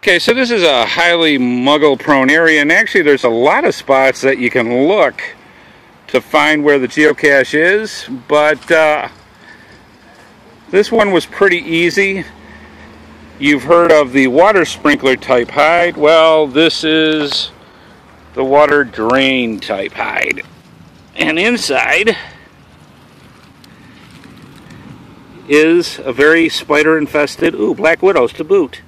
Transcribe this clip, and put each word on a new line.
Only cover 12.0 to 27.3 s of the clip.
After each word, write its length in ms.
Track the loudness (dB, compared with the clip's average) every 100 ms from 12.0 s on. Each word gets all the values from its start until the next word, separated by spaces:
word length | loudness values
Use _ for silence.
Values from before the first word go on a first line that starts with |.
| -2 -4 -10 -16 -20 -20 -20 -20 -20 -20 -20 -20 -20 -4
You've 240 | -2 -2
heard 300 | 2 2 4
of 200 | 4 4
the 140 | 0 2
water 380 | 4 4 4
sprinkler 500 | -2 -2 -2 0 0
type 360 | -2 0 0 0
hide. 460 | 0 0 2 -2 0
Well, 520 | 2 4 4 4 2
this 340 | 2 0 0
is 680 | -2 0 0 -2 -4 -6 -8 -14 -20 -20 -20 -20 -20 -20 -16
the 80 | -8
water 400 | 0 2 4 2
drain 800 | -2 -4 -2 0 0 -2 -4 -8
type 320 | -8 -6 -6
hide. 500 | -8 -8 -6 -6 -6 -12 -20 _ -20 -20 _ -20
And 240 | -6 -4 -2
inside 760 | -2 -2 -4 -4 -2 0 -2 -4 -10 -20 -20 _ -20 _ -20 -20 -20 -20 -20 -20 -20 -20 -20 -20 -20 -20 -20 -20 -20 -20 -20 -20 -20 -20 -20 -20 -20 -20 -20 -20 -2
is 520 | 2 4 2 -2 -8
a 120 | -10
very 360 | 0 2 2 0
spider-infested, 1080 | -4 -4 0 2 0 -2 -4 -4